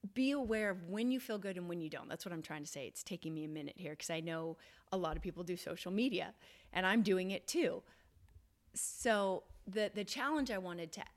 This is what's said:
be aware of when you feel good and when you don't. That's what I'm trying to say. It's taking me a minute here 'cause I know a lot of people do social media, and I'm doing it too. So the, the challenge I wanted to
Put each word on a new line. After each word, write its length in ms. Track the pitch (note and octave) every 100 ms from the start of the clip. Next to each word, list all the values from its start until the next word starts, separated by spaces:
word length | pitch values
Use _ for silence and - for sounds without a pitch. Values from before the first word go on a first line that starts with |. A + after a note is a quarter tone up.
| G3+
be 160 | A#3+ C4
aware 400 | C#4+ A#3 A3 G#3+
of 140 | F#3
when 260 | E3+ G#3 A#3+
you 80 | B3+
feel 180 | B3+ G#3+
good 200 | G3 F3+
and 120 | F3
when 120 | E3+
you 100 | D#3
don't. 180 | D3+ -
That's 160 | E3
what 80 | F#3+
I'm 100 | E3
trying 200 | D#3 D3+
to 80 | D3
say. 160 | D3 B2+
It's 160 | -
taking 320 | - F3 E3
me 80 | D#3+
a 40 | D#3
minute 280 | D3+ C#3+ -
here 180 | E3+ D3+
'cause 120 | -
I 120 | D#3+
know 360 | E3 E3 E3 D#3+ - - _
a 40 | F#3+
lot 200 | E3 D#3+
of 60 |
people 200 | F#3 E3
do 140 | F3 F3+
social 340 | - F3 F3+
media, 440 | G3 B3+ G3 - - - - -
and 140 | F3 F#3
I'm 160 | A3+
doing 300 | G3+ F#3 F#3
it 160 | G3 -
too. 340 | E4+ A#3 F#3 - - _ - - - _ _ _
So 680 | - - - A#3+ G#3 G3 F#3 - - -
the, 240 | G#3 G#3
the 120 | G#3
challenge 460 | G3 C4 D4+ D4+ B3+
I 60 | G3
wanted 340 | F3+ F3 D#3+
to 120 | - -